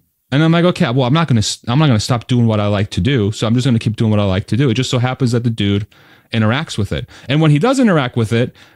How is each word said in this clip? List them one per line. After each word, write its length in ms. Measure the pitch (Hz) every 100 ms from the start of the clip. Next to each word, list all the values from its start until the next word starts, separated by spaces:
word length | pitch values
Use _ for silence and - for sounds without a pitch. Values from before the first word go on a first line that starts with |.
| _ _ _
And 100 | 135
I'm 80 | 165
like, 140 | 170 175
"Okay, 240 | 170 156
well, 160 | 127 123
I'm 60 |
not 140 | 156 160
gonna 100 | 117
s-, 240 | - - -
I'm 120 | 131
not 80 | 156
gonna 120 | 110
stop 280 | - 120 -
doing 180 | 123 117
what 120 | 107
I 80 | 104
like 220 | 104 101
to 100 | -
do. 300 | 92 143 98
So 160 | - 113
I'm 60 |
just 120 | 123 135
gonna 140 | 113
keep 160 | - 107
doing 160 | 113
what 80 | 104
I 60 | 101
like 220 | 92 -
to 100 | 107
do." 120 | 139
It 40 |
just 160 | 113 131
so 100 | 123
happens 320 | 123 127 127
that 120 | 120
the 60 | 120
dude 380 | 113 101 101 101 _ _ - _
interacts 440 | 117 107 127 165 -
with 160 | 98
it. 160 | 73 - - -
And 140 | 147
when 100 | 160
he 80 | 147
does 180 | 220 269
interact 380 | 233 165 123 -
with 160 | 110
it, 240 | 117 127 - -